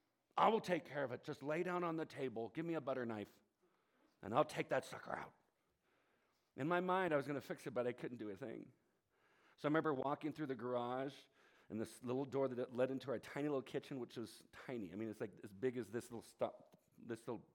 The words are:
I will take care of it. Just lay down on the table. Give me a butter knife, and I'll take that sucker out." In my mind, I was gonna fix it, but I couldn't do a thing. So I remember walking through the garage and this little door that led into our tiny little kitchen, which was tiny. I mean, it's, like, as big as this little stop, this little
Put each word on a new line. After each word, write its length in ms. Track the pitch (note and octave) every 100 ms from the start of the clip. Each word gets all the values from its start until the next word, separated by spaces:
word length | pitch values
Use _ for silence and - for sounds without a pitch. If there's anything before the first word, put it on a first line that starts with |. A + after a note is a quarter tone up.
| _ _ _ -
I 120 | G#3+
will 120 | A3
take 260 | - E3+ -
care 180 | C#3+
of 80 | C3+
it. 100 | A#2+
Just 200 | - -
lay 200 | C#3 D#3
down 220 | F3+ F3+
on 120 | F3 D#3+
the 100 | D#3
table. 440 | - C3+ A2+ A2+
Give 100 | -
me 100 | E3
a 60 | D#3+
butter 240 | B2+ B2+
knife, 240 | A#2+ G#2+ G2+ - _ _ _ _ _ _ _ _
and 120 | G2
I'll 100 | A#2
take 260 | D3+ - A#2+
that 140 | C3+
sucker 320 | - - - -
out." 160 | - - _ _ _ _ _ _ _ _ _ _ _ -
In 100 | C#3+
my 140 | F3
mind, 340 | F#3 F#3 F#3
I 20 | D3
was 120 | C3+
gonna 120 | C#3+
fix 260 | - C#3+ -
it, 80 |
but 120 | B2+ B2
I 60 |
couldn't 260 | A#2+ D3 A#2+
do 120 | G#2+
a 60 | G2
thing. 300 | A2+ - - - _ _ _ _ _ _ - -
So 80 | D3+
I 20 |
remember 260 | D#3 D#3
walking 380 | C3+ C3 D3 D#3
through 140 | D3 D3+
the 80 |
garage 600 | C3 A#2+ B2 A#2+ B2+ C3+ C#3 - _ - - -
and 120 | G#2+
this 220 | A2 -
little 220 | B2 B2+
door 240 | C#3 C3+ C3+
that 260 | A#2+ B2
led 160 | A#2 C3
into 200 | C3+ A#2+
our 100 | A2+
tiny 260 | - - D3
little 160 | C#3
kitchen, 380 | B2+ C#3 - C#3
which 160 | A#2 -
was 260 | A2 - - - -
tiny. 240 | B2 F#2
I 40 | F#2
mean, 120 | A2+
it's, 120 | G#2+
like, 100 | A2+ -
as 80 | G2+
big 240 | G2 B2+ B2
as 120 | G#2
this 220 | A2 -
little 120 | A#2
stop, 540 | - - A#2 - - - _ - A2
this 140 | A#2
little 220 | - A2+ -